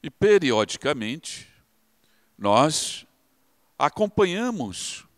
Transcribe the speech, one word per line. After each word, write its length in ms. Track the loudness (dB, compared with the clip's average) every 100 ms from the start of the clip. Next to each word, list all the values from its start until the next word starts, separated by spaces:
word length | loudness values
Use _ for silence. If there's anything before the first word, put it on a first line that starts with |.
E 60 | -16
periodicamente 1400 | _ 4 4 4 2 2 -2 -4 -2 -4 -8 -12 -16 -18 _ _ _ _ _ _ _ _ _
nós 720 | 2 4 4 0 -6 -10 -16 _ _ _ _ _ _ _
acompanhamos 1300 | -4 -2 -4 0 0 0 -4 -6 -8 -8 -12 -14 -20